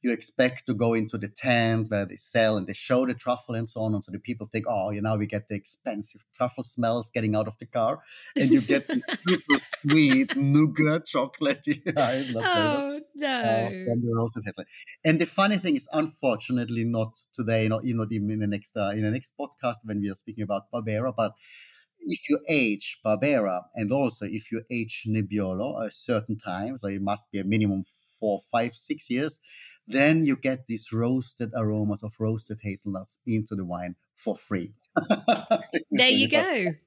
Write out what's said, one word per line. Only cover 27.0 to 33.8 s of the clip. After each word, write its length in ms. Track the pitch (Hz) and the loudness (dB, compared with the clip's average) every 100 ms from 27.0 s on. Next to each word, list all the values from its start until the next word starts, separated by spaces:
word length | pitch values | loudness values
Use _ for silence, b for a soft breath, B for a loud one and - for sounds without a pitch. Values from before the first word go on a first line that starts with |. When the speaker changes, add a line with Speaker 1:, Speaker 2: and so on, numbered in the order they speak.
Speaker 1:
must 300 | 98 104 - | -2 -2 -4
be 80 | 101 | -6
a 40 | |
minimum 400 | 98 107 104 98 95 - - - | 0 2 4 2 -4 -10 -12 -4
four, 200 | 107 98 - | -2 -2 -2
five, 220 | 117 120 117 | -2 0 -2
six 340 | - 151 - | -4 -4 -2
years, 300 | 123 151 - B B B B - | -2 -2 -6 B B B B -2
then 360 | 127 147 160 | 4 6 6
you 120 | 156 131 | 4 2
get 300 | 135 131 - | 0 -2 -4
these 220 | 113 - | -6 -2
roasted 560 | 110 117 131 123 - 113 120 | 0 2 0 -2 -6 -4 -2
aromas 480 | 107 107 107 101 | 0 0 0 -2
of 100 | 107 - | -6 -4
roasted 400 | 110 110 - 107 | -2 -2 -4 -8
hazelnuts 580 | 107 98 104 95 98 - - | -6 -6 -6 -6 -4 -6 -2
into 300 | 110 107 101 | -2 -2 -6
the 100 | 90 | -6
wine 300 | 87 | -6